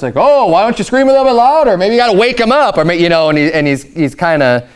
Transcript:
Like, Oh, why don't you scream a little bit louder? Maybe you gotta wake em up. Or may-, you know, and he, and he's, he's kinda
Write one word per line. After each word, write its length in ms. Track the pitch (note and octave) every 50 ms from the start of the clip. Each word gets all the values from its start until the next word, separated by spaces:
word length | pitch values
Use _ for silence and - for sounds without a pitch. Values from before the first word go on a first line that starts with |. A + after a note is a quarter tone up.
Like, 120 | - B2+ A#2+
Oh, 300 | - F#3+ C#4 D4 C#4 B3 G3
why 140 | D#3+ F3
don't 160 | G3+ A#3 A#3 -
you 60 | G3+
scream 240 | - - C4 C4+ C4+
a 40 |
little 120 | C4+ C4+ C4
bit 60 | C4+
louder? 440 | B3+ A#3 A#3 B3+ D4 D#4+ D4+ B3+ G3+
Maybe 180 | F3 F#3 G3+ A#3
you 60 | A#3+
gotta 160 | A#3+ A#3+ G#3
wake 240 | F#3 A3+ B3 B3+ A#3+
em 120 | A#3 A3
up. 240 | B3+ D4 C#4+ A3 - D#3+
Or 60 | D#3
may-, 160 | E3 F3 E3
you 80 | E3+ E3+
know, 200 | E3+ D#3+ D#3+ D#3
and 100 | D3+ D3+
he, 140 | D3 D#3
and 140 | - D#3+ D3
he's, 160 | D3 C#3 C3
he's 320 | - - - E3 D#3 C3+ -
kinda 540 | - F3+ E3+ D#3+ D3+ C#3 B2+ B2 A#2+ A#2+ - -